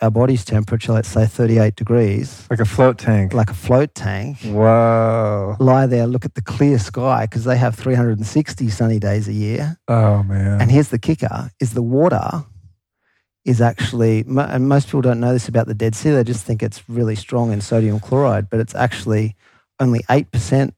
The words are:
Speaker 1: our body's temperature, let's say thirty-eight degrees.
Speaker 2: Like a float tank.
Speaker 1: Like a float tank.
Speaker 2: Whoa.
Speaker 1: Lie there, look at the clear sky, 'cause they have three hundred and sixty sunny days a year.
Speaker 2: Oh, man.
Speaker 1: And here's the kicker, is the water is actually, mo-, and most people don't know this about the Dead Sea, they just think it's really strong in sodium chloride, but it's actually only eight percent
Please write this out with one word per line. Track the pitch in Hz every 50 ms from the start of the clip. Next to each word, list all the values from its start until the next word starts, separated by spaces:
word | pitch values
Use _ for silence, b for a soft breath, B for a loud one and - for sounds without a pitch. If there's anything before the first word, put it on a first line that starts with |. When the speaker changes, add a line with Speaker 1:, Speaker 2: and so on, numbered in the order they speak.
Speaker 1:
our | 113 110
body's | 104 113 123 131 135 120 -
temperature, | - 113 107 107 - 120 113 - - 113
let's | 110 107 -
say | - 117 110
thirty-eight | 110 - - 120 113 113 113 107 107 98
degrees. | - 110 107 117 120 113 101 98 107 - 139 - - - -
Speaker 2:
Like | 127 110
a | 117
float | 101 - - 131 131 123 -
tank. | - - 110 104 98 92 -
Speaker 1:
Like | - 107 101
a | -
float | 92 - - 123 131 147 151 -
tank. | - - 107 98 95 110 139 147 -
Speaker 2:
Whoa. | - 113 101 107 110 110 113 117 117 113 113 113 113 113 113 113 110 107 104 104 98 98 107 104
Speaker 1:
Lie | 131 131 127 131 135 127
there, | 123 120 117 117
look | 123 123 -
at | - -
the | - 104
clear | - - - 143 143 143 120
sky, | 95 - - 127 123 135 127 113 110 107
'cause | - 113 113
they | 127 127 123
have | 123 120 110
three | - - 131 127
hundred | 123 120 117 110 104
and | 107 104
sixty | - 156 151 - - - 131 117
sunny | 101 - 117 113 113 107
days | 101 101 101 107 104 104
a | 104
year. | 107 104 104 117 - 147 151 165 - _ -
Speaker 2:
Oh, | 120 117 110 104 104 101 101
man. | 98 98 98 98 98 101 101
Speaker 1:
And | 104 113
here's | 127 143 147 -
the | - 117
kicker, | - - 160 - - - - - 127 127 - _
is | 135 120 110
the | 123
water | 120 117 127 139 160 180 120 95 - - - 165 147 - - - - - _ _ _ _ _ _ _ _ _ _ _ _ _ _ _
is | - 127 110
actually, | 120 117 - - - - - 117 113 113 110 110 -
mo-, | - 131 131 139 -
and | - 127 127 139
most | 139 143 139 -
people | - 139
don't | 127 127 120 117
know | 120 123 127
this | 123 - -
about | 117 117 113 110
the | 113
Dead | 104 113 113 107
Sea, | - - 156
they | 147 135 120
just | 110 120 110 -
think | - 117 107
it's | 117 113 104 - - -
really | 117 120 120 110 110
strong | 98 - - - 123 117 117
in | 107 101
sodium | 101 - 117 113 110 110 104 104
chloride, | 104 - 127 135 143 127 110 101 98 95
but | - 113
it's | 113 - -
actually | - 127 123 - - 95 113 110 107 110 110 107 b b b b b b b _ -
only | 139 127 120 113 - -
eight | 123 143 143 -
percent | - 123 - - 135 135 135 - -